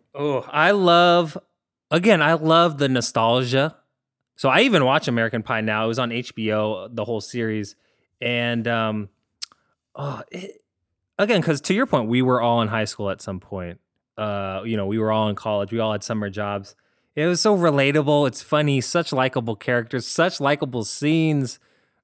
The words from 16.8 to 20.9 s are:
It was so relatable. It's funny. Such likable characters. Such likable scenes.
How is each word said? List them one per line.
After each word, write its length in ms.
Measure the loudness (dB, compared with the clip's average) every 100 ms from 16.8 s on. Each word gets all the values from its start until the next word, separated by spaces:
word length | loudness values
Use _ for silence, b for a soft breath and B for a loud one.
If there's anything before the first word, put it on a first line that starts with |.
| _ _ _ -4
It 120 | -2
was 120 | 2
so 160 | 2 4
relatable. 720 | 4 4 4 4 4 4 2
It's 140 | -2
funny. 400 | -2 0 2 0
Such 320 | 0 -2 -2
likable 420 | 0 0 0 -4 -6
characters. 520 | -2 -2 -2 -6 -4
Such 320 | 0 0 0
likable 420 | 0 0 -2 -4
scenes. 720 | -6